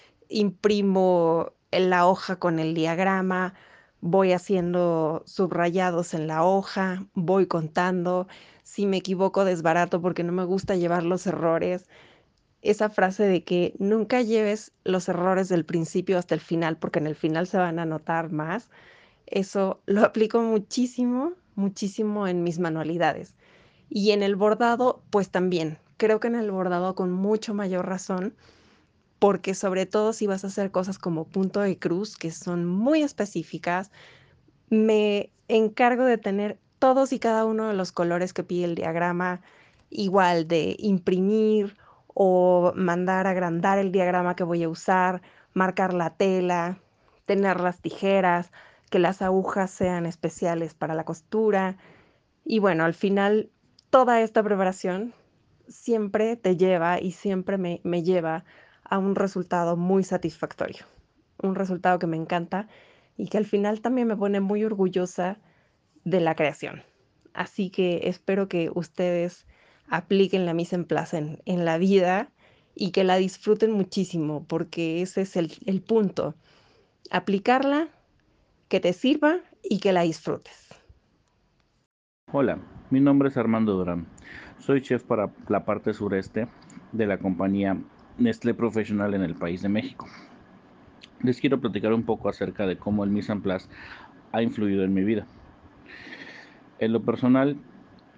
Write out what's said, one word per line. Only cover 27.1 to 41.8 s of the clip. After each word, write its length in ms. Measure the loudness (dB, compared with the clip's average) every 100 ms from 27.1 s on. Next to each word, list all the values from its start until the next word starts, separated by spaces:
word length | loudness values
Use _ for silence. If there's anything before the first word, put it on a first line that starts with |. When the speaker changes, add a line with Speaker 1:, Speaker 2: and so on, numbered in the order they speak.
Speaker 1:
mucho 420 | 0 0 0 -2
mayor 340 | -4 -2 -4 -4
razón, 480 | -6 -4 -4 -6 -10 -20 _ _ _ _ _ _ _
porque 340 | 2 2 -2
sobre 320 | -4 -2 -2 0
todo 260 | 0 0
si 160 | 0 -2
vas 160 | -2
a 40 | -4
hacer 240 | -4 -2
cosas 280 | -2 -4 -6
como 240 | -4 -4
punto 380 | -4 -2 -2 0
de 180 | -2 -2
cruz, 380 | -2 -2 -4 -8
que 120 | -10
son 360 | -8 -6 -4 -2
muy 380 | 0 2 2
específicas, 840 | 0 -2 -6 -6 -8 -8 -4 -4 -6 -16 -20 -20 _ _ _ _ _
me 600 | 2 4 4 2 0 -4 _ 0
encargo 560 | 2 2 2 2 4
de 140 | 2 2
tener 420 | 0 -2 -4 -8 _ _
todos 360 | 4 4 2
y 60 | 0
cada 260 | 0 2 0
uno 240 | 0 -2
de 40 |
los 200 | -2 -2
colores 400 | -2 0 0 -2
que 100 | -6
pide 220 | -4 -4 -2
el 100 | -2
diagrama, 640 | -4 -2 -2 0 -2 -6 -12 -20 _ _ _
igual 600 | -6 2 4 4 4 2
de 260 | 0 0 -2
imprimir 1000 | 0 0 2 2 2 2 2 2 0 -8